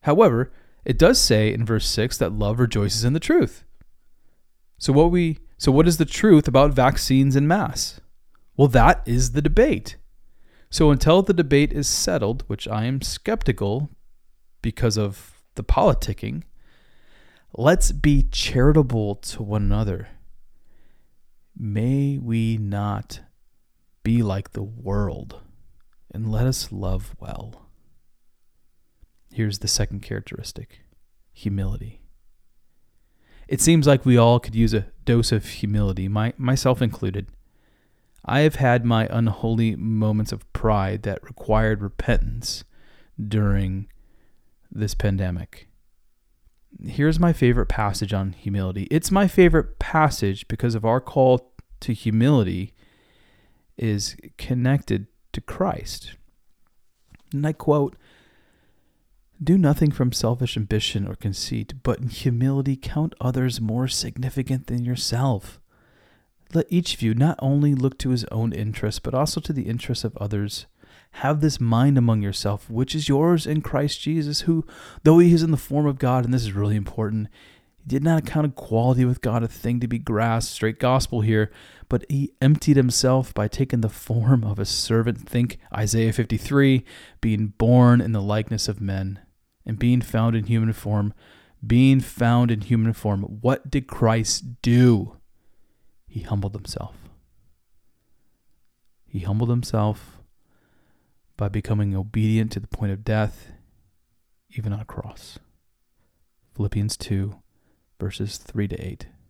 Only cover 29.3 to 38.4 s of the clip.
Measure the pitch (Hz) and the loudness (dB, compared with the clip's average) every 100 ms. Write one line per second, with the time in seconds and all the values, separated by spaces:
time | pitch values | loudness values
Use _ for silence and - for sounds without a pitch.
29.3 | - 107 101 101 - - 98 - 101 - | -4 -4 -4 -4 -2 -2 -6 -8 -10 -10
30.3 | - - - - - _ _ _ _ _ | -14 -14 -16 -18 -20 _ _ _ _ _
31.3 | - 107 98 95 - 110 - - - _ | -10 -6 -4 -4 -6 -10 -18 -20 -20 _
32.3 | _ _ _ _ _ _ _ _ _ _ | _ _ _ _ _ _ _ _ _ _
33.3 | - - 135 165 165 143 139 131 120 117 | -20 -8 0 4 6 6 4 6 6 6
34.3 | 120 - 110 113 107 95 - - 117 113 | 4 0 0 2 0 -4 -8 0 0 2
35.3 | - - - 104 104 104 92 95 107 110 | -2 -4 -8 -2 0 0 -2 -4 -2 -4
36.3 | - 127 131 135 127 120 - 101 101 - | -2 -2 0 2 0 -2 -2 -6 -6 -10
37.3 | - _ _ _ _ _ _ _ _ - | -18 _ _ _ _ _ _ _ _ -2
38.3 | 135 | 2